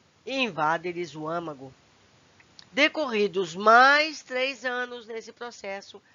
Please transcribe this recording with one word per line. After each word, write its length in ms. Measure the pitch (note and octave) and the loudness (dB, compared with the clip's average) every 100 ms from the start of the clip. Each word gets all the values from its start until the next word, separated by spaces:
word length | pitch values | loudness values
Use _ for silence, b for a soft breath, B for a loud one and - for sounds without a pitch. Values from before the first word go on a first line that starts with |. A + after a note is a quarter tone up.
| _ _ - | _ _ -6
invadem-lhes 920 | C4+ A#3+ D#3 D3+ E3 F3 F3 E3+ D#3 | -4 -2 -2 0 0 -4 -8 -8 -8
o 120 | D#3 | -6
âmago. 460 | E3+ E3 C#3 C3 B2+ _ _ _ _ _ _ _ - - | -6 -6 -10 -16 -20 _ _ _ _ _ _ _ -20 -8
Decorridos 840 | A#3+ D4+ D#4 C#4 G#3+ G3+ F3 F3 E3+ | 0 0 0 -2 0 0 0 -4 0
mais 680 | G#3+ A#3 C4 D4 D#4 C#4+ | 6 8 8 6 2 -6
três 420 | - B3+ C4 B3 B3+ | -8 -4 -4 -4 -6
anos 400 | B3 B3 B3 A3 | -6 -6 -10 -12
nesse 260 | A3+ G#3 | -12 -12
processo, 680 | - A#3+ - G3+ G3 - G3 _ | -14 -14 -12 -10 -10 -12 -20 _